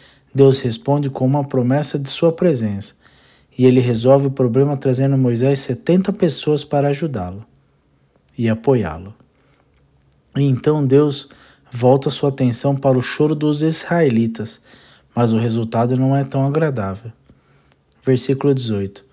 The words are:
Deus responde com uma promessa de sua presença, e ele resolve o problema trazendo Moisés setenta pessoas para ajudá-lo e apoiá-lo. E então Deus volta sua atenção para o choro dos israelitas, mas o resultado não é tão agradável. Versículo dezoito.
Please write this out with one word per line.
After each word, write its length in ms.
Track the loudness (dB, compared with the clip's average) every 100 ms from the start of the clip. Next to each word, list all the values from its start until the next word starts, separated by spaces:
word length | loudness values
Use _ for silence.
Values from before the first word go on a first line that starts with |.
| -20 _ _
Deus 260 | 4 4 4
responde 500 | -2 -4 -2 -2 -2
com 160 | -2 0
uma 200 | 0 -2
promessa 520 | -2 0 0 -2 -4
de 120 | -6
sua 240 | 0 0
presença, 640 | 2 0 0 -2 -6 -10 -16 _ _ _ _ _ 2
e 80 | 4
ele 140 | 4
resolve 480 | 2 2 4 4 2
o 40 |
problema 440 | 0 0 2 0 0
trazendo 420 | -2 0 0 2
Moisés 440 | 0 0 0 0
setenta 500 | -2 -4 0 0 0
pessoas 540 | 0 -2 -2 -2 -2 -2
para 240 | -2 0
ajudá-lo 560 | -2 -4 -6 -8 -12 -18 _ _ _ _ _ _ _ _ -4
e 120 | -2
apoiá-lo. 680 | 0 0 0 0 -8 -16 -20 _ _ _ _ _ _ _ _ _ _ _ -2
E 60 |
então 440 | 0 0 0 0 4
Deus 440 | 4 4 0 -6 -18 -20 _ _
volta 380 | 0 2 2 0
sua 180 | -2 -2
atenção 480 | 0 -2 0 -2 0
para 220 | 0 0
o 40 |
choro 320 | 0 0 0
dos 280 | 0 -2 0
israelitas, 1000 | -2 -2 -2 0 2 2 -2 -4 -12 -14 _ -20 -20 _ _ -2
mas 160 | 0
o 80 | 0
resultado 560 | 0 -2 -4 -2 0 0
não 180 | 0
é 120 | 0 -2
tão 200 | -2 -2
agradável. 680 | 0 -2 -2 -6 -8 -14 -20 _ _ _ _ _ _ _ _
Versículo 500 | 0 0 0 0 0
dezoito. 520 | 0 -2 -4 -6 -10 _